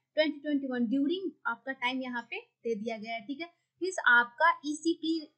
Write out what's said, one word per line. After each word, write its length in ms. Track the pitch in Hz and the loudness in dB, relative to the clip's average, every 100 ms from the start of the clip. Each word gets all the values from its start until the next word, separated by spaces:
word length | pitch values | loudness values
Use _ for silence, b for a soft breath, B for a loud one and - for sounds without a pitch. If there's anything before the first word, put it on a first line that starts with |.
| _ 294 | _ 0
ट्वेंटी 240 | 311 - | 0 0
ट्वेंटी 280 | 302 285 269 | -2 -2 0
वन 200 | 247 233 | -2 2
during 400 | 269 302 370 370 - - | 2 2 0 -4 -6 -6
आपका 240 | 233 269 | -6 -6
टाइम 280 | 262 240 262 | -4 -4 -2
यहाँ 200 | 254 240 240 | -4 -6 -6
पे 100 | 381 | -10
दे 340 | - _ 233 214 | -12 _ -6 -4
दिया 220 | 226 220 | -4 -6
गया 160 | 220 | -8
है, 80 | 233 | -8
ठीक 200 | 208 277 | -8 -10
है। 60 | 339 _ _ - | -10 _ _ -6
मीन्स 140 | 381 370 - | -6 0 4
आपका 400 | 240 240 - 320 - 285 | 6 4 4 4 4 -2
ईसीपी 520 | 302 330 339 320 330 302 | -2 -2 -2 -2 -4 -4